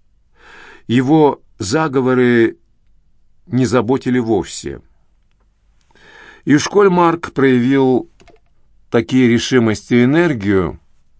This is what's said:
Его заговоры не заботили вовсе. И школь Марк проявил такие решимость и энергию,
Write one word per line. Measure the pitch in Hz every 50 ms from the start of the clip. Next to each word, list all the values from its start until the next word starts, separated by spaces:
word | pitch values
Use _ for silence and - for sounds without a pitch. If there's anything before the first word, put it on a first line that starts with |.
| _ _ _ _ _ _ _ _ _ - - - - - - - - -
Его | 113 127 131 127 156 160 151 139 - - _ _ _ -
заговоры | 107 95 117 156 160 156 127 135 127 127 127 127 127 123 120 117 113 110 - _ _ _ _ _ _ _ _ _ _ _ _ _ _ _ _ _ _
не | - - 123 127
заботили | 113 107 127 107 110 131 131 - 131 123 127
вовсе. | 120 113 113 95 78 - - - - 71 67 58 - _ _ _ _ _ _ _ _ _ _ _ _ _ _ _ _ _ _ _ _ _ _ _ _ - - - - - - - -
И | - 135 147
школь | - - - 196 208 196
Марк | 180 175 175 170 165 165 - - -
проявил | - 135 135 127 123 120 127 139 139 135 131 127 123 - - _ _ - - - _ _ _ _ _ _ _ _ _ _ -
такие | - 120 117 - 127 131 127 120
решимость | 117 117 113 - 131 127 113 110 104 98 - -
и | 127 120 120
энергию, | 127 143 165 175 170 147 117 98 101 101 95 90 76 - - _ _ _ _ _ _ _ _